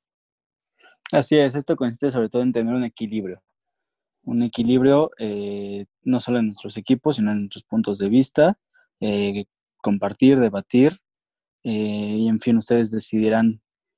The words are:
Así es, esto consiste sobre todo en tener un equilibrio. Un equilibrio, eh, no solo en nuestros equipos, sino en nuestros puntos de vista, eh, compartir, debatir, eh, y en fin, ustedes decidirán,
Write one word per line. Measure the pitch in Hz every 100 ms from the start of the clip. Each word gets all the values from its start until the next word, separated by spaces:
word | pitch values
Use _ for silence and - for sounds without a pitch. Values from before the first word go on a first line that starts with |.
| _ _ _ _ _ _ _ _ _ _ -
Así | 156 135 151
es, | 139
esto | 139 139 160
consiste | 123 113 139
sobre | 127 110
todo | 120
en | 123
tener | 120 113
un | 123
equilibrio. | 120 - 113 110 95 90 _ _ _ _ _ _ _ _
Un | - 120
equilibrio, | 120 - 117 127 131 143 156 -
eh, | 110 104 101 101 101 101 101 _
no | - 127
solo | - 120
en | 110
nuestros | 101 104 -
equipos, | 101 131 156 131
sino | 107
en | 104
nuestros | 101 -
puntos | - 113 104 101
de | 101
vista, | 120 135 - 160 214 _ _ _ _
eh, | 214 - 101 101 101 _ _ _
compartir, | - 101 98 101 131 139
debatir, | 117 98 - 123 139 180 _ _ _ _ _ _
eh, | -
y | 107 107 104 104 107 113
en | 110
fin, | - 117
ustedes | - 120 113
decidirán, | 110 - 110 110 110 113 110 _ _ _